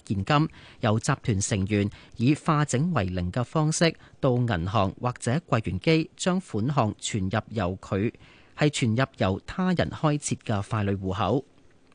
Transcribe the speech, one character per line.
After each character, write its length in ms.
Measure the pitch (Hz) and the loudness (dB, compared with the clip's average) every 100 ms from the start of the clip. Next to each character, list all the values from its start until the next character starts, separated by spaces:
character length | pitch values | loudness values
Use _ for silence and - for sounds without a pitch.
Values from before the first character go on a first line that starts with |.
| - | -2
現 180 | 98 | -4
金， 240 | 95 147 156 - - - | 2 2 2 -4 -20 -2
由 180 | 113 110 | 0 2
集 140 | - 135 | 0 -2
團 160 | - 98 | 0 -2
成 280 | - 104 95 | 0 -2 0
員 240 | 104 101 - - - | 0 0 -4 -14 -2
以 180 | 120 | 0
化 300 | 147 - 151 | 2 2 0
整 260 | 147 123 180 | 2 0 0
為 100 | 147 | 0
零 260 | 92 92 90 | 0 -2 -2
嘅 140 | 123 | -2
方 260 | 120 160 156 | -2 0 0
式 240 | - 165 - - - | 2 0 0 -12 -2
到 160 | 139 | 0
銀 320 | 123 120 90 90 | 2 2 0 0
行 240 | 107 95 - | 0 0 -2
或 140 | 123 - | -6 -4
者 100 | 120 151 - | -2 -2 0
櫃 140 | 117 | -2
員 140 | 101 92 | 0 -2
機 300 | 165 160 160 - | 2 2 0 -4
將 240 | 185 185 | -2 -2
款 260 | - 104 120 | -2 -2 0
項 200 | 139 107 - | 2 0 -2
存 300 | - 110 95 | -4 -2 -2
入 100 | 110 - | -2 -4
由 260 | 107 90 95 | -4 -4 -4
佢， 280 | - 98 110 - - - - - | -4 -2 -2 -4 -18 -20 -12 0
係 140 | 151 | 0
存 240 | - 117 | 2 0
入 100 | 113 135 - | 0 -2 0
由 200 | 98 98 | 0 0
他 220 | - - 185 | -4 -4 0
人 160 | 175 78 | 0 -2
開 280 | - 156 147 | 0 0 0
設 200 | - 120 | -2 -6
嘅 240 | - 101 | -2 -4
傀 220 | - 110 101 | -2 -2 0
儡 120 | 101 | -2
戶 140 | 95 | -2
口。 320 | 92 92 131 - _ - _ _ | -2 0 0 -2 _ -20 _ _